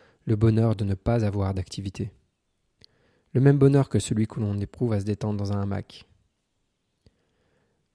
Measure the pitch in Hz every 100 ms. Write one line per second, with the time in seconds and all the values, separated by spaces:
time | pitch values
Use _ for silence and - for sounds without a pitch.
0 | _ _ - 107 113 110 113 107 98 95
1 | - 117 107 101 95 95 90 - 98 -
2 | 104 - _ _ _ _ _ _ - _
3 | _ _ _ 127 139 143 139 139 135 104
4 | - 107 107 - 107 101 101 - 123 104
5 | 98 101 107 104 101 101 101 95 - -
6 | - _ _ _ _ _ _ _ _ _
7 | _ _ _ _ _ _ _ _ _